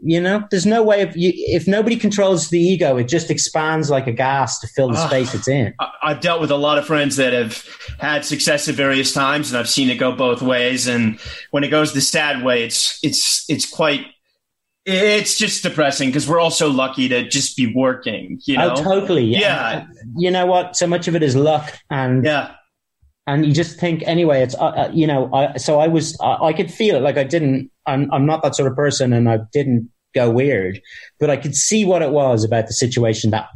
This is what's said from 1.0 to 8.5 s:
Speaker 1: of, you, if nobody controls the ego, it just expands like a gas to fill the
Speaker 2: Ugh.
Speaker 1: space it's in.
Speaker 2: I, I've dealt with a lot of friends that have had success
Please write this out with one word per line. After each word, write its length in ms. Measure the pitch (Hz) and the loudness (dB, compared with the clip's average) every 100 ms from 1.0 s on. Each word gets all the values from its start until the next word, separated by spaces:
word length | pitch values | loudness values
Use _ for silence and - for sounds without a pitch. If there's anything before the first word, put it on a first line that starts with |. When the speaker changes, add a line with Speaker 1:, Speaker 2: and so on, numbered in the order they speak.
Speaker 1:
of, 140 | 185 165 | 0 0
you, 160 | 180 | 0
if 340 | - - 165 175 | 0 -2 0 2
nobody 260 | 202 220 233 | 2 2 0
controls 540 | 208 202 190 180 - | 0 2 2 2 0
the 100 | 175 | 2
ego, 380 | 175 180 160 127 | 2 2 2 0
it 100 | 120 | 0
just 240 | 165 160 | -2 -2
expands 580 | 151 - 160 156 160 143 | -4 -2 -2 0 0 0
like 180 | 135 127 | 0 0
a 40 | |
gas 480 | 113 131 139 123 - | -2 0 0 -2 -6
to 80 | - | -6
fill 220 | - 131 | -2 0
the 80 | 117 | 0
Speaker 2:
Ugh. 100 | 160 | 0
Speaker 1:
space 240 | 135 123 | 0 -2
it's 140 | - - | -4 -2
in. 260 | 139 107 - | 0 0 -4
Speaker 2:
I, 100 | 139 - | -8 -4
I've 160 | 151 143 | -4 -2
dealt 200 | 175 170 | -2 0
with 100 | 151 | 0
a 60 | 143 | 0
lot 200 | 147 147 | 2 0
of 80 | 143 | 0
friends 300 | 151 143 123 | 0 0 0
that 160 | 131 | 2
have 340 | 123 110 113 - - - - | 2 -2 -6 -14 -18 -16 -8
had 280 | 143 147 143 | -4 -4 -4
success 420 | 147 - | -2 0